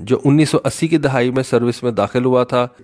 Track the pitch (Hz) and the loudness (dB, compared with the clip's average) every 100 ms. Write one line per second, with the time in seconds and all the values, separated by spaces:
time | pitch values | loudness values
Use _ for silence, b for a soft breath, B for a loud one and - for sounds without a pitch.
0 | 104 127 143 147 147 156 - - 160 156 | -2 0 4 4 4 0 -2 -4 -2 0
1 | 139 131 127 127 131 120 120 - 123 107 | 0 0 0 -2 -2 0 0 -2 -4 -2
2 | 101 123 127 127 123 127 123 - | -2 -2 0 2 0 -2 -4 -8